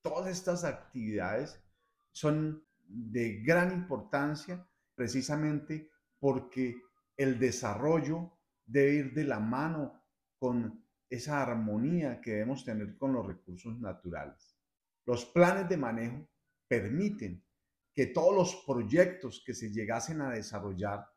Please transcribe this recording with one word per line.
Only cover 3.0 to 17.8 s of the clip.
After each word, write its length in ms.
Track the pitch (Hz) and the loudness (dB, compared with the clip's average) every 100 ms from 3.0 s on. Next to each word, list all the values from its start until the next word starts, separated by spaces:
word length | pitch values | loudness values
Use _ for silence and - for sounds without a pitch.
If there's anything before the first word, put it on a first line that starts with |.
| 110 117 117 101 | -4 -2 -2 0
gran 320 | 117 175 180 | 2 4 4
importancia 920 | 185 180 127 - 143 147 151 - 180 - _ _ - | 0 -4 -6 -2 0 0 -2 -8 -12 -12 _ _ -6
precisamente 920 | 120 127 131 147 151 147 - 156 156 _ _ _ | -2 -2 -2 0 0 -2 -4 -10 -10 _ _ _
porque 640 | 139 127 123 127 127 123 - _ _ - | 2 2 -2 -2 -2 -4 -16 _ _ 0
el 220 | 135 120 | 0 4
desarrollo 960 | 127 - 113 104 147 165 139 165 175 _ _ _ - | 2 0 -4 0 2 2 2 -2 -4 _ _ _ 0
debe 280 | 131 139 | 4 6
ir 200 | 147 135 | 4 0
de 120 | 120 143 | -2 0
la 140 | 110 | 0
mano 640 | 110 127 156 160 131 - _ _ _ _ | 0 0 -2 -2 -6 -8 _ _ _ _
con 480 | 127 120 110 - _ _ _ | 0 0 -2 -6 _ _ _
esa 320 | 120 151 143 | -8 -2 0
armonía 800 | 123 113 107 107 131 170 143 117 | 0 0 0 0 2 2 0 -4
que 100 | 120 | -4
debemos 320 | 107 113 135 | -2 0 -2
tener 340 | - 107 104 - | -4 -4 -6 -4
con 160 | 135 | 0
los 120 | 127 98 | 0 -2
recursos 540 | 90 - 90 117 117 | -8 -12 -12 -10 -8
naturales. 800 | 107 90 87 82 71 - _ _ _ _ _ _ - | -8 -8 -8 -8 -10 -14 _ _ _ _ _ _ -2
Los 200 | 120 - | -2 2
planes 440 | 170 175 196 180 | 6 6 6 0
de 80 | 175 | 0
manejo 520 | 123 113 117 127 - _ _ _ _ | 0 -2 -4 -6 -14 _ _ _ _
permiten 760 | 120 101 143 202 - 104 90 _ _ _ _ | 0 2 0 0 -2 -8 -10 _ _ _ _